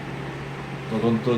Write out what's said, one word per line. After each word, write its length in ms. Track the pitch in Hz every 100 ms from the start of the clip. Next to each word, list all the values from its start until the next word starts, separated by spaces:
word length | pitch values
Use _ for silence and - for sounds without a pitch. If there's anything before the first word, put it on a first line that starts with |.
| - - - - - - - - -
তদন্ত 460 | 110 113 113 123